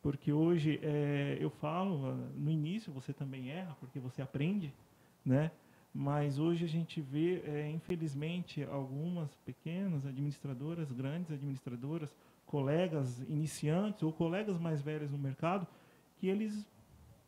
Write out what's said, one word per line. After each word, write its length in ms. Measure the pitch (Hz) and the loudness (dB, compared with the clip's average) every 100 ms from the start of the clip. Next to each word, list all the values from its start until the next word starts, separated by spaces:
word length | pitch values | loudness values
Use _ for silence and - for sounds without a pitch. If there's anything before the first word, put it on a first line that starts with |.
porque 280 | 143 143 - | -2 0 2
hoje, 480 | 147 165 175 151 143 | 6 6 6 4 2
é, 540 | 156 147 143 143 139 135 | 2 2 2 2 2 0
eu 80 | 156 | -2
falo, 560 | - 151 170 196 160 135 | -2 -2 0 0 0 0
ah, 100 | 131 127 139 | -2 -4 -2
no 160 | 143 | 2
início 420 | 160 151 208 220 | 2 2 -2 -6
você 180 | 135 127 | -8 -8
também 380 | 139 139 131 127 | -6 -6 -6 -6
erra, 260 | 160 185 139 | -6 -8 -10
porque 200 | 123 143 | -10 -8
você 220 | 127 - | -6 -6
aprende, 500 | 131 139 151 208 156 - - - - _ - | -4 0 2 2 -2 -8 -18 -20 -20 _ 4
né? 240 | 127 160 - - - - | 6 4 -2 -16 -20 -12
Mas 440 | 143 139 147 147 139 | -4 0 2 2 2
hoje 260 | 160 170 | 2 2
a 40 | 170 | 2
gente 340 | 160 165 - | 0 -2 -4
vê, 400 | 135 143 165 180 - | -2 2 2 2 -2
é, 260 | 147 151 | -2 -2
infelizmente, 920 | 160 - 180 160 139 151 175 170 - 139 | -4 -2 -2 -2 -2 -2 -4 -4 -6 -4
algumas 640 | 139 131 135 160 180 147 - | -4 -4 -4 -2 -2 -4 -8
pequenas 680 | - 127 - 175 196 156 139 | -14 -10 -6 -2 0 0 -2
administradoras, 840 | 131 143 139 143 123 147 170 151 | -2 -2 -2 -6 -4 -4 -4 -4
grandes 400 | 123 135 160 175 | -2 -2 -2 -4
administradoras, 840 | 147 143 131 - 120 135 165 147 - - - - | -4 -4 -6 -6 -6 -4 -4 -6 -10 -20 -20 -4
colegas 720 | - 135 156 180 160 131 120 131 | 0 4 4 4 2 0 -2 -2
iniciantes 760 | 151 151 - 151 165 214 202 | -2 -2 0 2 2 2 0
ou 100 | 156 | 0
colegas 460 | 156 165 180 214 180 | 2 2 2 0 0
mais 200 | 165 156 | 0 0
velhos 280 | 143 151 147 | 0 -2 -2
no 60 | 143 | -2
mercado, 480 | 139 135 165 196 175 - - - _ - | -2 0 2 2 0 -8 -20 -20 _ -2
que 100 | 185 | 0
eles, 400 | 196 214 214 208 - - - - - | 2 0 -4 -8 -16 -20 -20 -20 -20